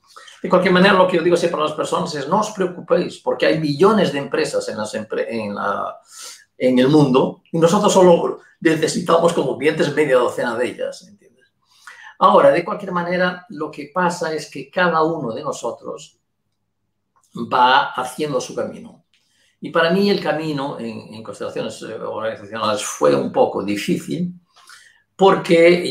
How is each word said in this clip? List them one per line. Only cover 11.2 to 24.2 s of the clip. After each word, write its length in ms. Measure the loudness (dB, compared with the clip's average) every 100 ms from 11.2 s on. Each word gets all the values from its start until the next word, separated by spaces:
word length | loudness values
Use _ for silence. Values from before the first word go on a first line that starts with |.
| _ _ _ _ _ _ -20 -20 -14 2
Ahora, 320 | 4 6 6
de 140 | 4
cualquier 280 | 0 -8 -6
manera, 520 | -6 -2 0 -2 -4 -12
lo 200 | -12 -12
que 200 | -12 -8
pasa 400 | -2 -2 -2 -6
es 180 | -6 -8
que 200 | -14 -8
cada 320 | -2 0 2
uno 320 | 0 -2 -6
de 80 | -8
nosotros 760 | -8 -8 -8 -10 -12 -16 -18 _ _ _ _ _ _ _ _ _ _ _ _
va 580 | -12 -4 2 4 4 2
haciendo 480 | -4 -8 -6 -4 -4
su 140 | -6
camino. 500 | -8 -8 -10 -20 -20 _ _ _ _ _ _
Y 100 | -4
para 200 | 0 2
mí 180 | 2 2
el 120 | 0
camino 560 | -2 -4 -4 -4 -6 -8
en, 360 | -10 -12 -14
en 80 | -18
constelaciones, 600 | -16 -12 -10 -8 -8 -10
eh, 120 | -12
organizacionales 880 | -10 -10 -6 -6 -8 -10 -6 -2 -2
fue 320 | -4 0 2
un 180 | 2 0
poco 300 | 0 0 0
difícil 680 | -4 -4 -2 -4 -4 -6